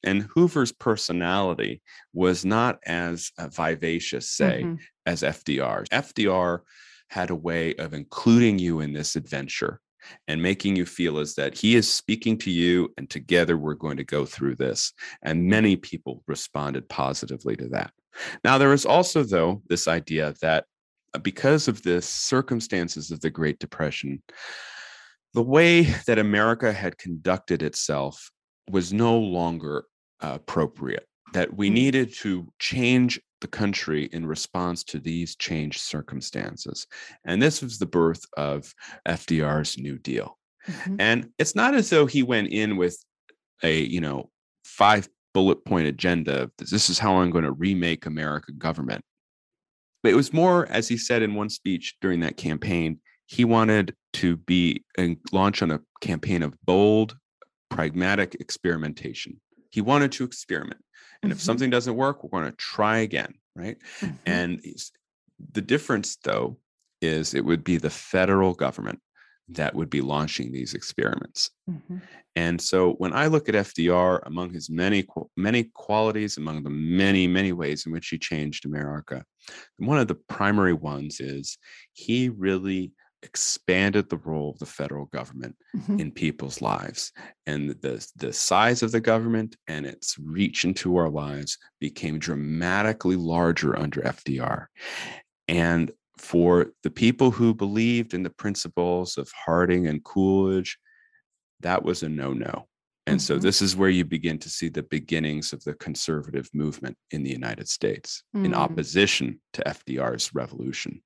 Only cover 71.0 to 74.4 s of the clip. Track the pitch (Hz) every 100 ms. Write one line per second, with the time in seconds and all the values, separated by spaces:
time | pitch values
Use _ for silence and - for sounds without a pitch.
71 | - - - - - _ - 165 - 180
72 | - - _ - 85 85 - 92 90 -
73 | 92 87 151 156 151 107 98 - 85 87
74 | 90 90 - 82